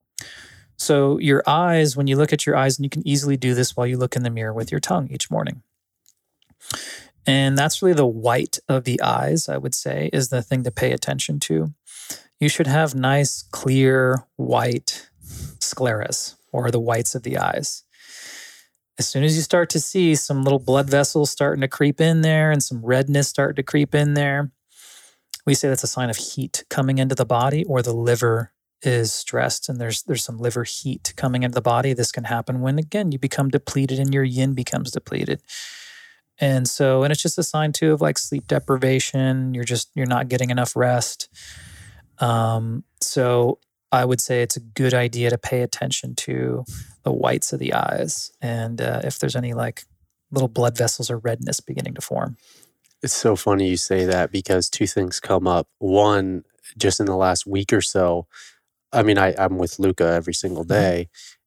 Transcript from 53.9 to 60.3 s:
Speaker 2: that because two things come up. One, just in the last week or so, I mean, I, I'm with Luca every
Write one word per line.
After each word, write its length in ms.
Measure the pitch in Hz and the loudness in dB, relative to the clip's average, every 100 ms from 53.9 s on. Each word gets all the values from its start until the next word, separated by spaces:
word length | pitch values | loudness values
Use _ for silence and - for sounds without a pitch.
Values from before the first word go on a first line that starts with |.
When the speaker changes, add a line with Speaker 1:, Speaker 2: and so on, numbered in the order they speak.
| 95 | 0
Speaker 2:
that 260 | 90 90 87 | 2 2 0
because 400 | 98 - 92 87 | -2 0 2 0
two 160 | - 101 | -2 -2
things 320 | - 92 - | 0 -2 -4
come 300 | - 95 90 | 0 0 2
up. 180 | 87 80 - | 0 0 -4
One, 640 | 98 98 104 101 95 92 - _ - - | 2 4 6 4 0 -4 -10 _ -18 -2
just 240 | 98 - | 0 0
in 60 | 101 | 0
the 100 | 92 | 2
last 280 | 92 90 | 2 2
week 280 | - 98 98 | -2 -4 0
or 80 | 107 | 0
so, 480 | - 98 90 87 85 - - _ _ _ _ | 2 2 2 0 -4 -14 -20 _ _ _ _
I 100 | 127 | 2
mean, 160 | 107 101 | 4 4
I, 160 | 95 92 | 4 2
I'm 200 | 92 92 | 0 0
with 200 | 85 - | -2 0
Luca 260 | 98 90 85 | 0 2 2
every 280 | 85 82 | 2 -2